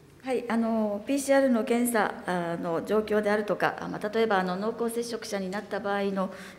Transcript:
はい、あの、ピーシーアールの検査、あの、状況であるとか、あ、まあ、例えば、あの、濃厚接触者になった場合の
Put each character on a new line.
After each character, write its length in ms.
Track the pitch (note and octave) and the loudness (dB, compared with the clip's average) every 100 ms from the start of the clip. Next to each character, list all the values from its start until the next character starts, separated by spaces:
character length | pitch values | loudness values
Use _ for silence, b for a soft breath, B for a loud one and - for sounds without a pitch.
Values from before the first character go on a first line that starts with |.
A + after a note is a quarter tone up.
| - - | -20 -14
は 80 | C4 | -4
い、 120 | B3 - | -4 0
あ 80 | A3+ | 0
の、 480 | A3+ A3+ G#3+ G#3 G#3 | 0 0 0 -2 -2
ピ 80 | |
ー 40 | C#4 | -2
シ 100 | C#4 | 4
ー 60 | C4+ | 4
ア 20 | |
ー 40 | |
ル 80 | C4+ | 6
の 120 | A#3 | 4
検 300 | G#3+ A#3 A#3+ | 2 2 2
査、 200 | A3+ F#3+ - - | 4 2 0 -4
あ 300 | F3+ E3+ E3+ | -2 -2 -4
の、 280 | F3 E3 | -2 -2
状 140 | - G#3 | 0 0
況 240 | G#3+ G#3+ | 2 2
で 80 | G#3 | 2
あ 60 | G#3+ | 0
る 80 | |
と 100 | G#3 | 0
か、 220 | F3 D#3 - | 0 0 0
あ、 80 | F3 | -6
ま 140 | F3 | -6
あ、 60 | G#3+ | -2
例 140 | A3 | 0
え 40 | A3+ | 4
ば、 140 | G3 | 2
あ 20 | |
の、 140 | F#3 F#3 | 2 -2
濃 180 | G#3+ A3+ | -4 -2
厚 160 | A#3 | -4
接 120 | A#3 | -2
触 200 | A#3 A3+ | -4 -6
者 140 | - G3+ | -6 -6
に 100 | F#3 | -4
な 80 | G3+ | -6
っ 20 | |
た 160 | G#3 G3+ | -6 -4
場 180 | G3+ G3+ | -2 0
合 60 | G3+ | 0
の 240 | G3 F#3+ B B | 0 -2 B B